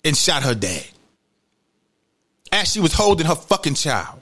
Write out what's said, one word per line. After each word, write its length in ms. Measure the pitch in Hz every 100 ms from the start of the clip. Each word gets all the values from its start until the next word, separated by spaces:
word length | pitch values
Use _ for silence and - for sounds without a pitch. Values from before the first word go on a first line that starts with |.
and 120 | 156 143
shot 260 | - 147
her 120 | 131
dad. 320 | 110 - 90 - _ _ _ _ _ _ _ _ _ _ _ _ _ _ _ -
As 200 | 202 185
she 100 | 214
was 120 | 165
holding 340 | - 208 185 160
her 80 |
fucking 400 | 156 - 190 160
child. 460 | 135 151 110 82 -